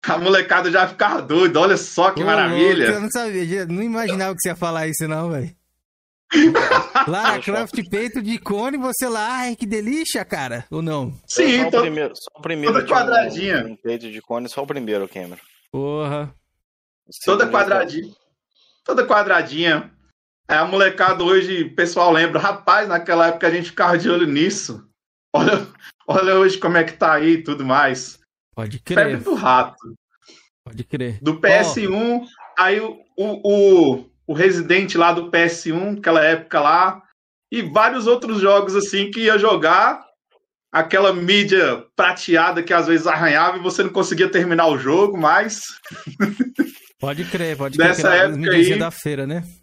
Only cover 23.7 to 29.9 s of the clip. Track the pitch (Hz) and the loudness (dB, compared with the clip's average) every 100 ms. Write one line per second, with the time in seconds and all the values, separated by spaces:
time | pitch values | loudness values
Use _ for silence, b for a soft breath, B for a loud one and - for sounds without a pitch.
23.7 | - 185 175 202 - 165 143 175 202 - | -2 0 2 0 0 0 2 0 -2 -8
24.7 | 110 - _ _ _ _ - 151 208 - | -14 -18 _ _ _ _ 0 2 0 -4
25.7 | - B _ - 185 190 190 190 185 170 | -18 B _ -2 0 2 4 4 2 0
26.7 | 175 160 - 170 151 156 165 160 147 135 | 0 0 0 2 2 4 2 0 -6 0
27.7 | 135 139 127 - - _ _ _ - 107 | 2 2 0 -10 -18 _ _ _ -10 -10
28.7 | 127 - 180 151 131 392 269 131 127 123 | -10 -2 0 2 0 -4 -2 2 2 2
29.7 | - 117 | -6 -20